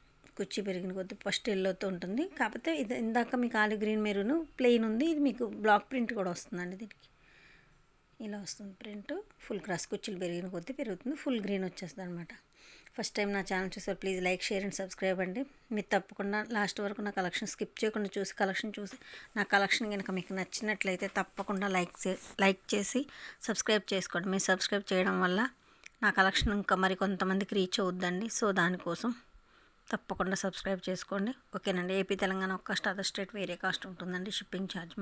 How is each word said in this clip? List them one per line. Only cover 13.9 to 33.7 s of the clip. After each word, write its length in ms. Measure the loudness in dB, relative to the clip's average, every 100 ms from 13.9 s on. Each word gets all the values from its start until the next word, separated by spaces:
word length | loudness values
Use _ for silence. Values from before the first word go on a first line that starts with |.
| -4
please 180 | -2 0 0
like, 140 | 0 0
share 160 | 0 0
and 80 | -2
subscribe 400 | -4 -2 0 2
అండి. 180 | 0 -2 -4 -8 -4
మీరు 140 | -4 2
తప్పకుండా 440 | 0 0 -4 -2 0 0 0
లాస్ట్ 220 | 0 0
వరకు 160 | -4 -2 -4
నా 40 | 0
కలెక్షన్ 320 | -2 -2 -4
స్కిప్ 240 | -4 -6 0
చేయకుండా 280 | 0 0 -2 -2
చూసి, 160 | -4 0
కలెక్షన్ 320 | 0 0 -4 -6
చూసి 180 | -10 -12 -14 -16 -8 -2
నా 60 | 4
కలెక్షన్ 360 | 6 6 4 2
కనుక 180 | 0 0 -2
మీకు 140 | -2 -2
నచ్చినట్లయితే 680 | -2 -2 -2 0 0 0 0 0
తప్పకుండా 480 | -2 -4 -2 0 2 2
లైక్ 180 | 2 -2
చే-, 140 | -2 -2 -6 4
లైక్ 180 | 4 4 2
చేసి 280 | 0 2 0 -2 -8 -14 -10 -4
సబ్స్క్రైబ్ 400 | -2 4 2 4
చేసుకోండి. 360 | 0 0 0 2
మీరు 100 | 2 4
సబ్స్క్రైబ్ 360 | 4 4 0 2
చేయడం 240 | 2 4 4
వల్ల 160 | 4 4 2 -2 -18 -20 -20 -2
నా 60 | 0 6
కలెక్షన్ 320 | 6 6 2 2
ఇంకా 160 | 2 4
మరి 120 | 4 4
కొంతమందికి 500 | 2 2 2 2 2 2
రీచ్ 200 | 2 2
అవుద్దండి. 440 | 0 2 0 0 0 2
So 100 | 2 4
దానికోసం 500 | 2 2 -2 -2 -2 -2 -8 -20 -20 -20 -20 -20 -4
తప్పకుండా 460 | -4 -4 -2 0 2 0
సబ్స్క్రైబ్ 360 | -2 -2 -2 -2
చేసుకోండి. 460 | -4 -2 -2 -2 -4 -10 -6
ఓకేనండి. 360 | -2 0 0 0
ఏపీ, 160 | 0 0
తెలంగాణ 280 | 0 0 0 -2
ఒక 60 | -2
కాస్ట్, 180 | -2 0
other 140 | -2 -4
state 220 | -4 -6 -4
వేరే 180 | -6 -2
కాస్ట్ 200 | -2